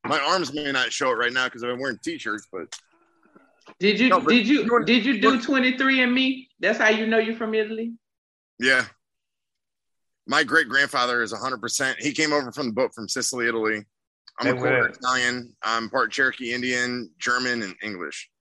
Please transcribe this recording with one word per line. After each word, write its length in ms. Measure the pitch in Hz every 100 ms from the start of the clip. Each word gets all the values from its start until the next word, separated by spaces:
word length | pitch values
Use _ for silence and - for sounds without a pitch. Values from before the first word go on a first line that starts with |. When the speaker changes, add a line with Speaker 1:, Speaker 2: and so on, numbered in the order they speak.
| -
Speaker 1:
My 140 | 147
arms 340 | 143 185 147
may 180 | 147 147
not 200 | 135 123
show 160 | - 135
it 40 | 117
right 160 | 120
now 140 | 127 127
'cause 140 | 117
I've 60 | 120
been 80 | 123
wearing 200 | 135 104
t-shirts, 440 | 160 165 113 104 -
but 220 | 95 76 - _ _ _ _ _ - _ _ - -
Speaker 2:
Did 200 | 196 202
you, 100 | 254
Speaker 1:
No, 100 | 185
but 100 | 143
Speaker 2:
did 180 | 233 208
you, 160 | 285
Speaker 1:
you 80 | 226
wanna 140 | 233 156
Speaker 2:
did 200 | 240 220
you 80 |
do 60 | 220
Speaker 1:
you 100 | 226
wanna 80 | 254
Speaker 2:
twenty-three 600 | - 269 254 254 269 262
and 120 | 247
me? 360 | 247 262 262 - _
That's 180 | 190 233
how 120 | 220
you 180 | 220 226
know 100 | 226
you're 180 | 220 226
from 160 | 220
Italy? 400 | 220 214 220 233 233 _ _ _ _ _ _
Speaker 1:
Yeah. 260 | 127 131 110 _ _ _ _ _ _ _ _ _ _ _ _ _ -
My 160 | 139
great-grandfather 800 | 139 156 135 131 139 135 123 120
is 80 | 110
a 40 | 107
hundred 220 | 127 127
percent. 380 | 117 - 135 127
He 120 | 151
came 200 | 131 156
over 180 | 147 127
from 160 | 151 127
the 60 |
boat 200 | 110 127
from 140 | - 101
Sicily, 380 | 131 117 123 117
Italy. 360 | 113 107 107 104 _ _ _ - -
I'm 80 | 127
a 40 |
Speaker 3:
Hey, 40 | 127
Speaker 1:
quarter 200 | 127 127
Speaker 3:
well 40 | 123
Speaker 1:
Italian. 640 | - 127 127 123 123 120 _
I'm 260 | 107 113 110
part 220 | 127 113
Cherokee 420 | - 131 - 120
Indian, 560 | 123 127 123 123 123 117 _
German, 440 | 123 123 127 120
and 120 | 98 90
English. 480 | 107 95 78 - - _